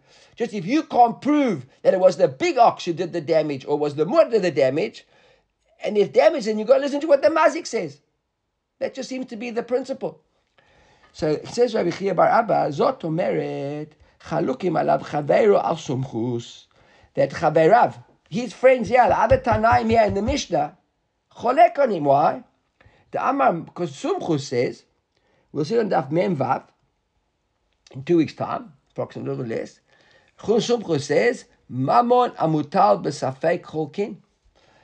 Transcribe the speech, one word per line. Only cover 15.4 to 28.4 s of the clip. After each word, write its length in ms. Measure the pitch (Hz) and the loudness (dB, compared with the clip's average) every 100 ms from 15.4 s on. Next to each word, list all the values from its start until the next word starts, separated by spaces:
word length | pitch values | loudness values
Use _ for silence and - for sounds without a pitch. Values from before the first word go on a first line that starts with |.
| 220 196 | 4 4
al 120 | - 165 | 2 -4
sumchus, 880 | - 131 135 113 120 120 - - _ _ _ _ _ | -4 -6 -4 -4 -4 -4 -8 -18 _ _ _ _ _
that 160 | - 139 | -2 -2
chaverav, 720 | - 160 160 160 233 180 - - _ _ | 0 0 4 6 6 4 -2 -20 _ _
his 260 | 175 240 | -8 -8
friends 360 | - 262 262 185 | 2 4 4 2
here, 180 | 247 220 | 4 4
the 120 | 165 | 4
other 180 | 220 262 | 2 2
Tanaim 520 | 254 220 226 247 226 | 2 0 2 2 2
here 120 | 233 | 2
in 140 | 214 196 | 2 0
the 60 | |
Mishnah, 540 | 220 277 - 160 147 - _ _ _ _ _ | -2 -4 -2 -2 -4 -8 _ _ _ _ _
cholek 460 | - 233 269 339 311 | -6 0 4 4 4
on 140 | 269 | 0
him. 140 | 180 143 | 0 2
Why? 380 | 139 180 254 - _ _ _ _ _ _ | 4 4 0 -10 _ _ _ _ _ _
The 160 | - - | -6 -2
Amar, 260 | 269 254 | 0 0
because 380 | 170 - - 170 | 0 -6 -8 -8
Sumchus 500 | - 294 381 - 147 | -6 -6 -4 -2 -4
says, 420 | - 120 131 - _ _ _ _ _ _ _ | -4 -4 -4 -6 _ _ _ _ _ _ _
we'll 140 | 139 151 | -8 -4
see 120 | 233 | -2
on 140 | 208 | 0
Daf 180 | 180 139 | -2 -2
Mem 260 | 156 202 151 | -2 -2 -2
Vav, 280 | 120 - - _ _ _ _ _ _ _ _ _ _ _ _ | -2 -4 -6 _ _ _ _ _ _ _ _ _ _ _ _
in 100 | 135 | -10
two 140 | 135 170 | 0 0
weeks' 160 | 143 | 0
time, 400 | - | -4